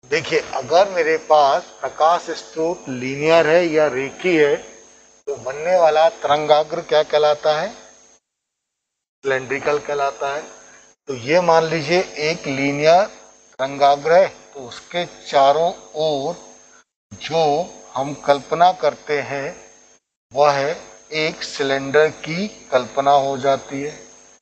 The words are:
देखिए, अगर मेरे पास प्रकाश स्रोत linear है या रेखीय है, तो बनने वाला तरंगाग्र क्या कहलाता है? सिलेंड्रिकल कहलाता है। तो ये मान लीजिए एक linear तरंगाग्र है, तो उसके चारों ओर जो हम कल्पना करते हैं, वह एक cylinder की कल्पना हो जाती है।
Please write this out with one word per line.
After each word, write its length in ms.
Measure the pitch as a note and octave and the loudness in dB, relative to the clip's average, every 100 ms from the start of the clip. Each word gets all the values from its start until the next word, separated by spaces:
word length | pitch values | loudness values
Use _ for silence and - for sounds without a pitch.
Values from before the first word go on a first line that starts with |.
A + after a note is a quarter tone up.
| _ | _
देखिए, 300 | D3+ - D#3 | -6 -2 -4
अगर 480 | - - B2+ E3 G3+ | -4 -10 0 2 2
मेरे 260 | F#3 D#3 D#3+ | 0 -2 -2
पास 480 | - D#3 C#3 D#3+ - - | 2 4 4 2 -4 -12
प्रकाश 500 | C3+ - D#3 E3+ E3+ | -12 0 0 0 -4
स्रोत 580 | D#3+ - D#3+ D#3+ F3 C#3+ | -12 -12 -6 -6 -6 -10
linear 580 | B2+ B2+ C#3 D3+ E3 D3+ | -8 -8 -4 2 2 4
है 180 | E3+ F3 | 2 2
या 200 | D#3 D3+ | 0 0
रेखीय 580 | B2+ C3+ - F#3 E3 C#3+ | -2 -8 -6 -2 2 2
है, 100 | D#3+ - - _ _ _ _ - | 0 -6 -20 _ _ _ _ -12
तो 100 | C3+ | -10
बनने 420 | A#2+ C#3 D#3+ F#3 | -10 -8 0 4
वाला 300 | E3 D#3 E3 | 4 4 2
तरंगाग्र 720 | D#3+ C#3+ D3 D3+ D3+ D3+ E3 | 0 -2 -2 4 2 2 -6
क्या 220 | D#3+ D3+ | 0 0
कहलाता 580 | D3+ D3+ D3+ D3 D#3 D3+ | 2 2 2 2 0 -2
है? 80 | F#3+ - - _ _ _ _ _ _ _ _ _ _ _ _ _ | -4 -10 -20 _ _ _ _ _ _ _ _ _ _ _ _ _
सिलेंड्रिकल 540 | C3+ C3 B2 C3+ D3+ D3 | -4 -4 -4 -6 -2 -4
कहलाता 560 | D3 C#3+ C#3 C#3 C#3 | -4 -4 -4 -4 -8
है। 80 | C#3+ D#3 - - - _ _ - | -8 -12 -20 -20 -20 _ _ -12
तो 80 | |
ये 260 | B2+ A#2 E3+ | -10 0 2
मान 240 | F3 E3 | 4 4
लीजिए 360 | D#3+ D#3+ C#3+ F3+ | 2 -4 0 0
एक 460 | F#3+ - D3+ F3 D3+ | -2 -6 -6 -4 -6
linear 600 | C3+ C#3 C#3+ D#3 F3 G#3+ - - _ _ - | -4 -2 2 4 4 4 -6 -20 _ _ -8
तरंगाग्र 540 | C3+ C#3 C#3 C#3+ D3 | -8 2 2 2 4
है, 160 | E3+ F3+ - - | 4 4 -2 -20
तो 60 | C#3+ | -18
उसके 460 | B2 - - F3 F3 - - | -16 -18 -10 -8 -8 -12 -2
चारों 460 | D3 C#3 D3 E3+ - - | 2 4 4 0 -4 -14
ओर 420 | D3+ D#3 C#3+ C#3+ F3 - - _ _ _ _ _ | -4 -2 -2 -6 -10 -16 -20 _ _ _ _ _
जो 280 | G2+ - D#3+ D#3 D3 F#3 - - | -16 -4 0 2 0 -4 -12 -12
हम 200 | B2 C#3+ | -8 -8
कल्पना 580 | C#3+ - C#3+ C3+ D#3+ F3 | -6 -2 -2 -2 2 2
करते 480 | F3+ D3 C3+ - D3 | 2 -2 -4 -8 -6
हैं, 360 | B2 C#3 C#3+ F#3 - _ _ _ _ _ _ | -6 -8 -10 -12 -20 _ _ _ _ _ _
वह 440 | C#3 D3 C#3 C#3 F3 - - _ | 2 2 2 -2 -6 -12 -20 _
एक 300 | D#3 D#3 E3+ | -4 -4 -6
cylinder 680 | - - C#3+ C3+ C3+ D3 D#3 | -14 -6 -2 -2 0 2 2
की 400 | D3+ - E3 G#3 | -2 -10 -6 -6
कल्पना 640 | - - C3 A#2+ - C#3 | -10 -2 -2 -2 -2 2
हो 280 | C#3+ C#3 C#3 | 2 2 -2
जाती 440 | C3+ C3+ - C#3 | -2 -2 -4 -10
है। 280 | C#3+ D3 - _ _ _ | -10 -12 -20 _ _ _